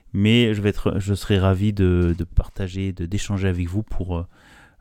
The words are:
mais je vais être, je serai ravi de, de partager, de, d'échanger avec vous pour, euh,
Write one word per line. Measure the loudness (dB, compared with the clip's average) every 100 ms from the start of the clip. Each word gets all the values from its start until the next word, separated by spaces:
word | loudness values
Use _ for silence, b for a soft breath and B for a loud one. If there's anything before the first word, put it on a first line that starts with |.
| B
mais | 0 4 4 4
je | 2
vais | 0
être, | 0 -2 -2
je | -2
serai | -4 0 2
ravi | 4 2 0
de, | 2 2 4 2 0
de |
partager, | 0 0 0 -6 -8 -6 -6
de, | -6 -6
d'échanger | -4 -4 -2 0
avec | -2 -2
vous | -4
pour, | -4 -4 -4 -4
euh, | -6 B B B B B